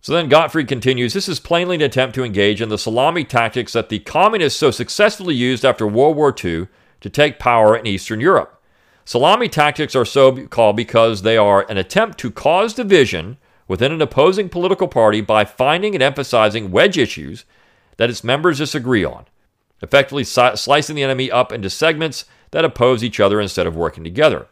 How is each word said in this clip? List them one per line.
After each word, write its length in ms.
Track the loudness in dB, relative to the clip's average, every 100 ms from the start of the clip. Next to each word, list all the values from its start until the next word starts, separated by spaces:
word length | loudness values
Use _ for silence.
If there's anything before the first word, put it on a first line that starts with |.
So 120 | -2
then 140 | -4 4
Gottfried 400 | 4 4 -2 -2
continues, 460 | -2 0 0 -2
"This 160 | -4 -6
is 100 | -8
plainly 360 | -2 -2 0 0
an 60 |
attempt 320 | 0 0 -2 -2
to 80 |
engage 380 | -6 2 2 2
in 80 | -4
the 100 | -6
salami 440 | -4 0 0 0
tactics 500 | -2 0 0 -4 -4
that 160 | -4 -4
the 100 | -8
communists 600 | -4 2 2 2 -2 2
so 120 | 0
successfully 640 | 0 -8 0 0 0 -6 -2
used 280 | -2 0
after 240 | 0 0 -2
World 280 | 2 2 2
War 160 | 0
Two 360 | 0 -6 -6 -8 _ _ _
to 80 | -12
take 280 | 0 0 0
power 380 | 0 4 4 4
in 100 | 0
Eastern 340 | -6 -6 -2
Europe. 320 | 2 2 0 _ _ _ _ _ -6
Salami 400 | 0 2 2 0
tactics 480 | 0 0 0 -2 -2
are 100 | 0
so 420 | 4 4 4 -8
called 280 | 0 2 2
because 460 | 0 2 2 2
they 160 | 0 2
are 280 | 4 2 0
an 80 | -6
attempt 400 | -2 -2 -2 -4
to 120 | -12
cause 420 | -4 0 0 0
division 640 | -4 2 4 4 0 -10 -16 _ _ _
within 240 | -2 -2
an 100 | 0
opposing 480 | -4 2 2 2 -4
political 380 | -4 -2 -2 -2
party 340 | 2 2 2
by 240 | 0 0 0
finding 500 | -2 0 0 -2 0
and 80 |
emphasizing 680 | -2 -2 -2 2 2 0 -4
wedge 260 | 2 2 2
issues 480 | -2 -4 -14 -16 _ _ _ _ _ _
that 120 | -4
its 140 | -4
members 340 | -4 0 0 -2
disagree 480 | -4 -6 0 0 0
on, 200 | -6 -20 _ _ _ _ _
effectively 420 | 0 0 2 -4
si-, 320 | -4 2 2 0
slicing 400 | 0 0 0 -6
the 80 |
enemy 260 | -4 -4 -2
up 220 | -2 -2
into 180 | -4 -8
segments 560 | -2 0 0 -6 -8 -16 _ _
that 160 | -2 -2
oppose 380 | 2 0 2
each 160 | -2 0
other 200 | 0 0
instead 280 | -2 -4 -4
of 80 | -2
working 280 | -6 -6
together. 440 | -12 0 0 0 -10